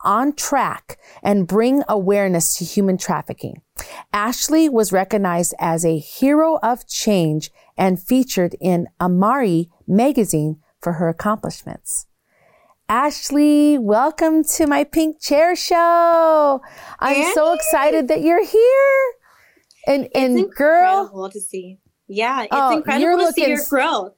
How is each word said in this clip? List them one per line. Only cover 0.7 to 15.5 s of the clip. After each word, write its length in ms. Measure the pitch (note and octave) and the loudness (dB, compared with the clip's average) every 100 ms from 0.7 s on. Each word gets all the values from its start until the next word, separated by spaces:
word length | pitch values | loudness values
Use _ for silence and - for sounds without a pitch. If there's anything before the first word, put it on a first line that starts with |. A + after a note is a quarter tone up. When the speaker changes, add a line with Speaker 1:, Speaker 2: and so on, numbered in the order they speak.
| - - - - - | -6 -14 -20 -20 -8
Speaker 1:
and 240 | G3+ G3+ F3 | -2 0 0
bring 340 | G3 A#3+ C#4 - | 0 2 0 0
awareness 680 | G#3 F#3 G3+ F#3+ E3+ - - | -2 0 0 0 0 -2 -6
to 80 | E3+ | -4
human 320 | G#3 G3 F#3 | -2 0 -2
trafficking. 640 | - D3+ - - - - _ - - - - | -4 -6 -6 -12 -12 -14 _ -18 -16 -18 -8
Ashley 560 | G#3 A3 B3 - D#4 D#4+ | -4 -4 -4 0 2 2
was 240 | A3+ G#3+ | 2 0
recognized 640 | F#3 F#3+ G#3+ F#3+ F3 F3 - | 0 0 -2 0 -2 -4 -4
as 260 | E3+ E3 E3+ | -2 0 0
a 120 | D#3+ | -2
hero 640 | - - C4+ D4+ D#4+ D#4 | -6 -2 2 2 2 0
of 240 | A3+ A#3+ - | -2 -4 -6
change 640 | - A3 G3 D#3+ D3+ - _ _ - | -4 0 2 0 -2 -6 _ _ -2
and 260 | F#3 F3+ | -2 -2
featured 540 | - B3+ B3+ F#3+ F3 - | 0 0 0 -2 -2 -2
in 280 | F#3 F3 - - | -2 -2 -4 -4
Amari 680 | F3+ F3+ G#3 C4+ G#3+ E3 E3+ _ - | -2 2 2 0 0 0 -4 _ -2
magazine 720 | F#3+ C4+ C#4+ F#3+ D#3 D3+ D3+ _ _ | 0 2 2 0 -2 -2 -6 _ _
for 120 | E3+ | -6
her 140 | E3 E3+ | -4 -4
accomplishments. 1000 | E3 G#3 G#3+ E3 - - - - - - _ _ _ _ _ _ _ - | -4 -4 -4 -8 -12 -16 -18 -12 -12 -12 _ _ _ _ _ _ _ -4
Ashley, 840 | A3+ D4 - - C#4+ D4 D4 D4 D4 | -2 -2 -4 -2 2 4 4 4 2
welcome 680 | G#3 G#3+ D4 D#4 D#4+ D#4+ D4+ - | 2 2 2 0 2 2 0 0
to 100 | D4+ | 0
my 180 | C#4+ | 0
Pink 380 | D4 D#4+ D#4 D4+ | 0 0 -2 -4
Chair 340 | - C#4+ E4+ | 0 2 2